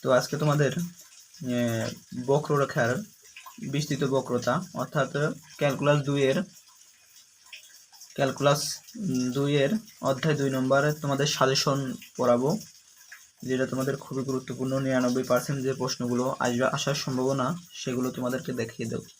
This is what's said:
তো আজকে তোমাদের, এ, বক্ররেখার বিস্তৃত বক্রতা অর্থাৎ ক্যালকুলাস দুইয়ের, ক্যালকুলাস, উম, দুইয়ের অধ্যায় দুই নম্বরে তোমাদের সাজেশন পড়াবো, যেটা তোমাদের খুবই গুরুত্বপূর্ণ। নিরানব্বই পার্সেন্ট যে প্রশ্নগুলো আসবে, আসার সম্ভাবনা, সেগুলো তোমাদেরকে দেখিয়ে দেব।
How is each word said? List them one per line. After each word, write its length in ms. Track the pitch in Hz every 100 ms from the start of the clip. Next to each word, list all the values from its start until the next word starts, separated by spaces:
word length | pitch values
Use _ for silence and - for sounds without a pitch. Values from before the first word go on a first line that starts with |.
তো 100 | 135
আজকে 260 | 127 - 143
তোমাদের, 340 | 151 147 139 175 175 - - - - - 127
এ, 20 | 123 120 113 110 - - 123 123
বক্ররেখার 680 | 143 147 143 135 156 117 135 - - - - - - 139
বিস্তৃত 320 | 139 147 135
বক্রতা 580 | 139 135 - 123 120 147 190
অর্থাৎ 360 | - 127 151 131 143 151 - - -
ক্যালকুলাস 420 | 143 131 143 147
দুইয়ের, 360 | 139 143 135 143 196 - - - - _ _ - - _ - - - - - - - -
ক্যালকুলাস, 460 | 139 131 143 143 - - - 240
উম, 360 | 196 127 127
দুইয়ের 380 | 131 143 147 135 220 - -
অধ্যায় 340 | 135 135 165 147
দুই 140 | 139
নম্বরে 440 | 131 131 139 151
তোমাদের 340 | 151 143 139 147
সাজেশন 520 | - 131 139 - 139 131 117 - -
পড়াবো, 320 | 123 120 135 110 - - - - - - - _
যেটা 220 | 127 127 131
তোমাদের 320 | 131 135 139
খুবই 260 | - 131
গুরুত্বপূর্ণ। 560 | 131 127 131 127 131 135
নিরানব্বই 440 | 135 131 123 127
পার্সেন্ট 360 | - 123 123 139
যে 100 | 131
প্রশ্নগুলো 640 | 131 127 - 123 123 127 139
আসবে, 260 | 123 120 131
আসার 300 | 135 - 143
সম্ভাবনা, 520 | - 127 127 139 127 175 -
সেগুলো 340 | - - 123 127
তোমাদেরকে 400 | 123 123 127 -
দেখিয়ে 360 | 127 113 - 113
দেব। 120 | 120 -